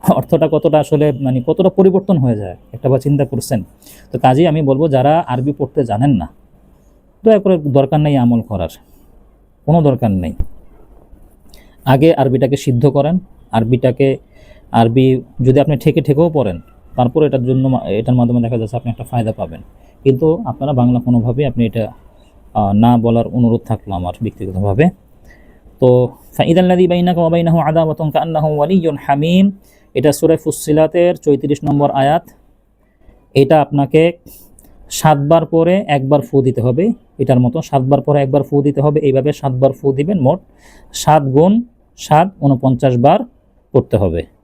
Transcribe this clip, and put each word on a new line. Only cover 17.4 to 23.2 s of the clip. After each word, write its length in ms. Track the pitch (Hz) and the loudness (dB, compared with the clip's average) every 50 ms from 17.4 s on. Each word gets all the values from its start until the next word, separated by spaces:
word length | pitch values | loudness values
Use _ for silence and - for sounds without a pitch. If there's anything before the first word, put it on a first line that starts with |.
| 120 | -2
জন্য 240 | 127 131 135 131 135 | 0 0 0 0 0
মা-, 160 | 131 120 - | -2 -2 -2
এটার 300 | 80 98 104 117 127 123 | -4 -4 -4 -2 0 0
মাধ্যমে 260 | 123 120 120 120 123 | 0 2 0 0 0
দেখা 180 | 120 117 123 117 | -2 -2 -4 -4
যাচ্ছে 180 | 110 104 123 | -6 -6 -8
আপনি 140 | 120 - 120 | -8 -8 -8
একটা 140 | 113 - 120 | -10 -10 -12
ফায়দা 280 | - - 120 110 110 | -8 -6 -4 -4 -4
পাবেন। 280 | 110 - - 80 82 - - - _ _ _ _ _ _ - | -6 -8 -10 -10 -10 -18 -20 -20 _ _ _ _ _ _ -2
কিন্তু 380 | 135 131 131 160 156 160 190 226 | -2 0 2 0 0 0 -2 -4
আপনারা 280 | 147 117 - 135 143 | -10 -8 -6 -6 -4
বাংলা 280 | 143 123 120 123 123 120 | -2 0 2 2 0 0
কোনোভাবেই 460 | 120 127 123 120 113 123 117 127 147 | 0 0 0 0 0 -2 -2 -2 -4
আপনি 200 | 135 - 120 117 | -4 -2 -2 -4
এটা, 260 | 110 - 117 110 - - - - - _ _ _ _ _ - _ - _ | -2 -2 -6 -8 -8 -10 -18 -20 -20 _ _ _ _ _ -20 _ -8 _
আহ, 180 | 107 104 98 | -4 -2 0
না 260 | 101 104 113 120 120 120 | 2 2 4 4 2 2
বলার 280 | 110 117 117 117 | 2 0 0 0